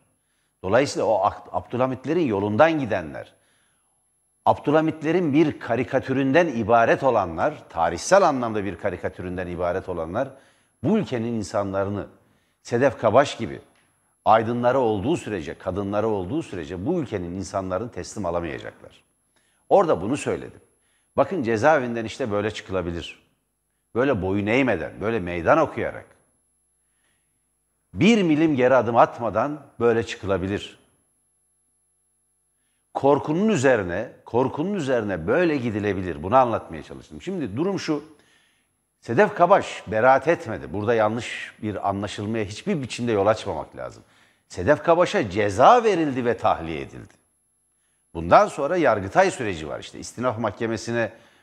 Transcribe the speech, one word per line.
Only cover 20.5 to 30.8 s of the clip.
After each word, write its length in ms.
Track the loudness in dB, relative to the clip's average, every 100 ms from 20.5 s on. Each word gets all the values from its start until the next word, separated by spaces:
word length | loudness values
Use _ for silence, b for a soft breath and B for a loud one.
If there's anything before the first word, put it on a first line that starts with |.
| -18 _ _ _ _ _ -2
Bakın 260 | 0 -2
cezaevinden 640 | -2 2 4 2 0 -6
işte 260 | -8 -6 -4
böyle 200 | -2 -4
çıkılabilir. 720 | -6 -6 -6 -4 -6 -10 -16 _ _ _ _ _ _ _
Böyle 280 | -2 0 0
boyun 240 | -2 -2 0
eğmeden, 540 | 2 2 0 -4 -8
böyle 200 | -4 -4
meydan 380 | -4 -2 2 2
okuyarak. 480 | 2 -4 -8 -8 -16 _ _ _ _ _ _ _ _ _ _ _ _ _ _ _ _ _ _
Bir 280 | 2 4 6
milim 340 | 4 4 2 4
geri 180 | 4
adım 220 | 4 4 6
atmadan 720 | 4 2 -2 0 -2 -4 -12 0
böyle 260 | 2 2 0
çıkılabilir. 720 | -6 -2 -2 0 -4 -8 -20